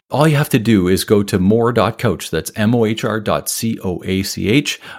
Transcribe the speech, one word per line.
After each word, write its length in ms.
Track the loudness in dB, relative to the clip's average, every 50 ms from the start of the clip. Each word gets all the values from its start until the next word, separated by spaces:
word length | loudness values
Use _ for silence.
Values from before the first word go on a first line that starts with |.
| _ -6
all 180 | -2 2 2 4
you 80 | 4
have 140 | 2 2 2
to 80 | 0 0
do 280 | 2 2 2 4 4
is 180 | 4 2 0 2
go 180 | 2 2 2 2
to 160 | 2 0 2
mohr 340 | 2 4 4 4 2 2 2
dot 240 | 2 0 0 0
coach. 340 | -2 -2 -2 -2 -2 -4 -6
That's 220 | -6 -6 -6 -6 -4
M 180 | -2 0 2 2
O 100 | 2 2
H 220 | 0 0 -2 -4
R 140 | -4 -4 -4
dot 280 | -2 -2 -2 -2 -2 -4
C 300 | -6 -4 -4 -4 -4 -4 -4
O 200 | -6 -6 -4 -4
A 180 | -2 -2 -2 -2
C 280 | -4 -6 -4 -2 0
H, 280 | 2 2 0 0 -4 -10 -10 -18 -20